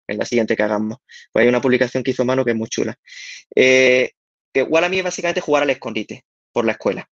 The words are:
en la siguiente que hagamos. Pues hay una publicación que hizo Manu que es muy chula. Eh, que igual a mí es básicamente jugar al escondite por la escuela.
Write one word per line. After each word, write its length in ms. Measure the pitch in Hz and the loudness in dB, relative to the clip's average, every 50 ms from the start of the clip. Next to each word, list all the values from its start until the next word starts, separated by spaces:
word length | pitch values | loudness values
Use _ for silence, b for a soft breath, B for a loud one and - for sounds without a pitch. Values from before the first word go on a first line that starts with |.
| _ | _
en 120 | - 107 107 | -8 -6 -6
la 80 | 110 | -4
siguiente 280 | - 120 117 110 107 113 | -2 0 0 0 0 0
que 80 | - 107 | 0 0
hagamos. 360 | 107 110 104 107 110 110 - _ B B B B B B | 0 0 -2 -2 -4 -6 -10 _ B B B B B B
Pues 120 | 113 117 | 2 4
hay 40 | 120 | 4
una 140 | 123 120 117 | 4 2 2
publicación 420 | 131 123 120 127 123 - 131 120 | 2 2 2 0 0 -2 -2 -4
que 60 | 131 | -2
hizo 140 | 123 - 123 | -2 -2 0
Manu 180 | 123 131 131 127 | 0 0 0 0
que 60 | 113 | 0
es 60 | 117 | -2
muy 120 | 110 110 - | -2 -4 -6
chula. 260 | - - 117 110 110 - _ B B B B B B B B B - | -4 -4 -4 -4 -6 -10 _ B B B B B B B B B 2
Eh, 560 | - 127 131 131 131 131 127 127 127 127 - - _ _ _ _ _ _ _ - | 4 4 6 6 6 4 4 4 2 0 -2 -6 _ _ _ _ _ _ _ -2
que 80 | 139 | -2
igual 240 | 127 - 151 165 175 | 0 0 2 0 0
a 40 | 180 | 0
mí 80 | 185 190 | -2 -2
es 60 | 180 | -4
básicamente 360 | 180 - - 175 170 170 185 | -4 -6 -4 -4 -4 -4 -2
jugar 220 | - - 147 143 147 | -2 0 0 2 2
al 80 | 143 | 0
escondite 560 | 131 - - 123 110 113 107 - - 123 - _ _ _ _ _ - | -2 -4 -6 -8 -8 -8 -8 -8 -12 -16 -18 _ _ _ _ _ -4
por 140 | 123 113 | -2 0
la 60 | 113 107 | 0 -2
escuela. 360 | - - 104 - - - - _ _ | -2 -2 -4 -4 -4 -6 -16 _ _